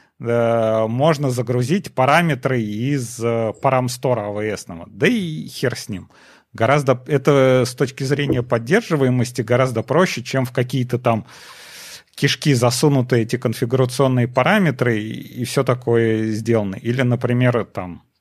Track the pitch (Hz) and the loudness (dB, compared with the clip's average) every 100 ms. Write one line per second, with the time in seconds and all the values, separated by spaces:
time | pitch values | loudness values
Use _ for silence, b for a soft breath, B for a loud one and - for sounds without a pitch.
0 | b b 117 117 117 117 110 110 110 120 | b b -2 0 2 2 2 0 0 2
1 | 151 151 143 123 117 123 127 190 - - | 2 2 0 -2 -2 -2 0 -2 -2 0
2 | 131 151 170 131 131 127 107 104 127 143 | 4 4 2 0 0 -2 -2 -4 -2 -2
3 | 117 - 117 117 110 - 135 131 127 123 | -4 -4 -2 0 -2 0 2 2 0 -2
4 | 135 120 104 104 107 98 - 82 85 101 | -2 0 -2 -4 -4 -6 -8 -16 -14 -2
5 | 151 240 175 156 156 - 135 117 - 98 | 0 0 -2 -6 -10 -4 -4 -4 -10 -12
6 | 92 b b b b 113 113 147 131 127 | -12 b b b b -2 2 2 2 0
7 | - 143 135 139 131 127 123 - 143 - | 0 0 4 4 6 4 2 0 -4 -2
8 | 135 143 143 131 123 120 113 190 233 160 | -4 -2 0 -2 0 -2 2 0 0 0
9 | 131 123 113 - 113 123 131 113 107 143 | 2 2 -2 -2 0 2 2 0 0 2
10 | 185 - 120 135 127 - 123 139 123 120 | 2 -2 -4 -4 -2 -2 -2 -2 -2 -2
11 | 123 117 - B B B B B B B | 0 0 -2 B B B B B B B
12 | B - 143 - 156 131 123 123 151 139 | B -2 -2 0 2 2 2 2 2 2
13 | 127 123 113 120 123 113 120 131 127 - | 2 0 0 -2 -4 -4 -2 0 0 2
14 | 135 127 120 123 151 214 175 127 123 110 | 0 2 0 0 2 2 2 0 0 0
15 | 107 - - - 120 - 131 123 123 117 | -4 -10 -12 -8 -4 -2 0 0 2 2
16 | 113 110 110 107 113 113 101 95 113 123 | 2 0 -2 -4 0 0 0 -6 -4 0
17 | 123 123 123 123 127 120 101 - 92 82 | 0 0 0 2 2 2 -2 -8 -10 -12
18 | _ _ | _ _